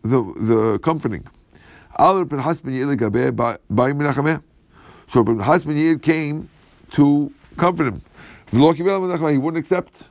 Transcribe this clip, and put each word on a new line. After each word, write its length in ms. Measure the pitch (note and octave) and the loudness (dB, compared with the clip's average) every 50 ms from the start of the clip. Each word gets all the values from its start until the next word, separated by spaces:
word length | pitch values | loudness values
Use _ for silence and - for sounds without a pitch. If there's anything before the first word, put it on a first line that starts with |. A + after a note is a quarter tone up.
the, 320 | - A2 B2+ C3 A2+ F#2 - - | 0 2 0 0 0 -2 -6 -6
the 380 | G#2+ A2 A2+ A2 A2 A2+ G#2+ F#2 | 0 2 2 2 2 2 0 0
comforting. 480 | - D3+ E3 D#3 - B2 G#2+ D#2 - - _ _ _ _ _ - - - - - - _ - - | -2 -2 -2 -2 -4 -6 -6 -6 -12 -16 _ _ _ _ _ -20 -20 -20 -20 -20 -20 _ 0 2
Al 200 | - F3 F#3+ F#3+ | 4 4 4 2
Reb 120 | F3+ - | -2 -4
Pinchas 300 | D3+ C#3 B2+ D3+ E3 D#3+ | -4 -4 -2 -4 -4 -4
ben 120 | - D3+ | -6 -8
Yair 240 | C3 B2+ B2+ C#3+ C#3+ | -6 -4 -2 -2 -2
legabe 380 | A2+ A2+ G#2+ G2+ A#2+ B2+ C3+ B2 | -2 -2 0 0 0 0 0 -2
ba-, 240 | A2 A#2+ A#2 A2+ - _ _ | -2 -2 -4 -4 -6 _ _
ba'in 300 | G2+ G#2+ B2 C3 C#3+ C#3+ | 0 2 2 2 0 0
menachameh. 420 | D3 D3 C3 C3 C#3+ D#3 D#3+ D3+ - _ _ _ _ _ _ - - - - - - _ | -2 -2 0 0 0 0 -2 -2 -6 _ _ _ _ _ _ -20 -20 -20 -20 -20 -20 _
So 140 | - B2+ | 2 2
Reb 160 | A2+ G#2 A#2 A2 | 2 4 0 0
Pinchas 260 | G2 A#2+ D#3+ F3+ C#3+ | 2 2 2 2 0
ben 120 | D3+ D3+ | -2 -2
Yair 240 | D3 D#3 E3 E3 C#3+ | 0 2 0 0 0
came 480 | - D#3 D#3+ D#3+ D#3 D3 D3 D#3 - - _ _ _ _ _ _ - - | 0 -2 -2 0 -2 -6 -8 -8 -10 -14 _ _ _ _ _ _ -20 -6
to 400 | - - D3 C#3+ D3 D3 D3 C#3 - _ _ - - | 2 2 4 4 4 2 0 -4 -8 _ _ -20 -6
comfort 320 | - E3+ F3 F3+ E3 D#3 B2+ | -2 0 0 0 0 -4 -4
him. 140 | G2+ - - _ _ - - - - - _ - | -4 -8 -14 _ _ -20 -20 -20 -20 -20 _ -2
Lo 200 | - A#2 C#3+ D#3+ | 2 4 4 4
kibel 240 | E3 C#3+ F3 F#3+ G3 | 4 2 0 -2 0
et 40 | G3 | 0
metanach 180 | F#3 F#3 F3 E3 | -2 -4 -4 -2
tamah. 140 | D#3+ D#3 | -2 0
He 60 | D3 C3+ | 0 0
wouldn't 200 | C3 D#3+ D#3+ E3 | 0 -2 -4 -6
accept. 500 | D3 - F3+ F3+ - - _ - - _ | -4 -2 -2 -4 -4 -8 _ -20 -20 _